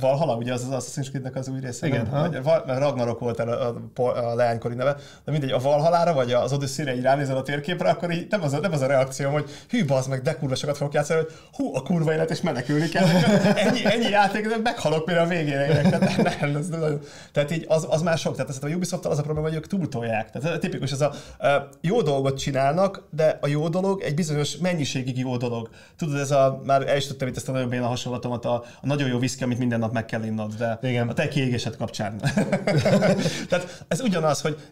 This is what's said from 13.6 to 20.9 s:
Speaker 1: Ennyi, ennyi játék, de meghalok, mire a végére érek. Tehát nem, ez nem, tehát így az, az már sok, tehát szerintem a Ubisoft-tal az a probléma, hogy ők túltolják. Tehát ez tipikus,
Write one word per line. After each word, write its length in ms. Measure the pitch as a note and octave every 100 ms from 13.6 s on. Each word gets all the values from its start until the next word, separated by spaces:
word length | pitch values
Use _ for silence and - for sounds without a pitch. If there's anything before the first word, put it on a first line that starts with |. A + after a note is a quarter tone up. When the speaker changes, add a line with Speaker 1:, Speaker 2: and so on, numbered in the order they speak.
| G3+
Speaker 1:
Ennyi, 180 | B3+
ennyi 240 | G#3+ A#3 A3
játék, 400 | G3+ G3 G#3 A3
de 80 | A3+
meghalok, 440 | A#3 - D3+ D#3 D#3+
mire 140 | E3+
a 60 | E3+
végére 400 | F3 D3 C#3 C#3+
érek. 160 | D3 F3 F3
Tehát 420 | F#3+ - F3 -
nem, 160 | D3 D3
ez 120 | F3+
nem, 320 | E3 D#3 C#3+ - - -
tehát 180 | D3 D3
így 140 | E3 -
az, 180 | D#3+ D#3
az 120 | D#3
már 140 | F3 D#3+
sok, 140 | E3+
tehát 140 | - C3
szerintem 260 | C3 D3
a 40 | F3
Ubisoft-tal 360 | F3+ F3+ E3
az 60 | D3+
a 40 |
probléma, 240 | D3 D3+ D#3
hogy 80 | D#3+
ők 100 | D#3
túltolják. 640 | G3+ D3+ A#2 A#2 A2 A2
Tehát 180 | B2 D#3+
ez 40 | D#3+
tipikus, 320 | - A#2+ C3+